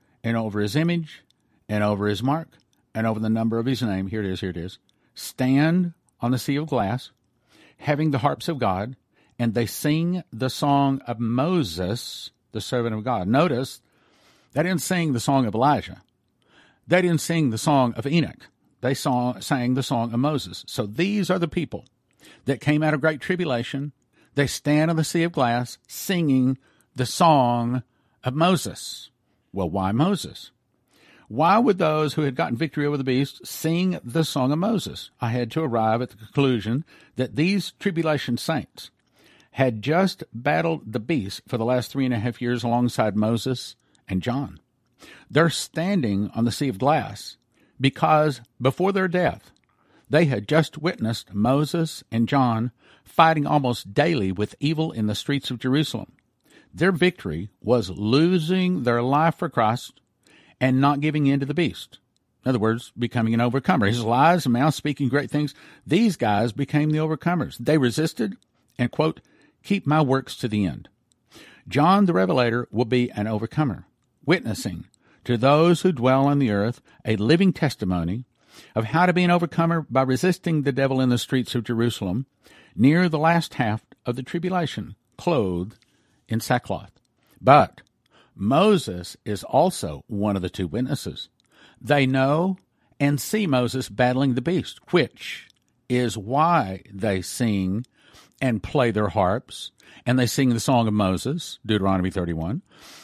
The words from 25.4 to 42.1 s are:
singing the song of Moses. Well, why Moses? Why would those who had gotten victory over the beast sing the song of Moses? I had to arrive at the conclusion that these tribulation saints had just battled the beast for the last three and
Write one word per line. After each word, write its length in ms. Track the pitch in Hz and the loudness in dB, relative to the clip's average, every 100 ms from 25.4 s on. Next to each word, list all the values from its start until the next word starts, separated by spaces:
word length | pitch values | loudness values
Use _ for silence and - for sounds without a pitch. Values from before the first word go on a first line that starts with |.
| 120 120 123 - _ | 0 0 -4 -10 _
singing 720 | - - 180 160 131 127 131 _ _ _ 123 | -12 -4 0 2 4 2 0 _ _ _ -6
the 80 | |
song 800 | 127 - 170 147 120 120 117 127 - _ _ _ | -4 2 4 6 4 0 0 -4 -6 _ _ _
of 100 | 127 | -6
Moses. 760 | 139 170 185 101 - - - - _ _ _ _ | 0 2 2 -2 -10 -14 -16 -20 _ _ _ _
Well, 160 | 95 87 | -4 -2
why 240 | 95 95 | 0 0
Moses? 580 | 110 175 202 - - - _ _ _ _ _ _ _ _ | 2 2 0 -6 -14 -20 _ _ _ _ _ _ _ _
Why 300 | 110 165 208 | 0 4 4
would 180 | 240 190 | 4 2
those 380 | 160 156 151 | 2 2 0
who 80 | - | 0
had 120 | 143 | -2
gotten 220 | 127 165 117 | -2 -4 -2
victory 300 | 156 - 147 | -4 -2 -2
over 100 | 147 | -2
the 80 | |
beast 420 | 135 127 143 - - | 0 0 0 -6 -16
sing 540 | - 160 170 185 175 | -6 -2 0 0 -2
the 220 | 120 143 | -4 -2
song 260 | 160 143 127 | 0 0 0
of 80 | 151 | 0
Moses? 520 | 202 214 98 - - _ | 0 -2 -4 -12 -16 _
I 80 | 117 | -4
had 220 | 123 117 | -2 -4
to 100 | 156 | -4
arrive 380 | 156 113 110 117 | -2 0 2 2
at 100 | 127 | -2
the 60 | - | -10
conclusion 720 | - - 135 120 98 127 - - - - | -6 0 2 2 0 -4 -6 -18 -14 -6
that 200 | 127 98 | -4 0
these 360 | 170 202 - - | 2 0 -2 -4
tribulation 600 | 202 165 160 147 - 120 | -4 -2 0 -2 -2 -4
saints 520 | - 156 - - - _ _ _ _ _ _ | -2 -4 -6 -16 -20 _ _ _ _ _ _
had 320 | - 131 110 | 0 0 0
just 420 | 120 165 190 - - | 0 2 2 -2 -12
battled 580 | 113 131 160 165 160 101 | -6 -2 0 0 -4 -6
the 80 | 117 | -8
beast 420 | 110 156 98 - - | -2 -4 -4 -10 -8
for 120 | 120 | -4
the 80 | 113 | 0
last 240 | 127 120 | 0 -2
three 160 | 139 | -4
and 80 | 131 | -2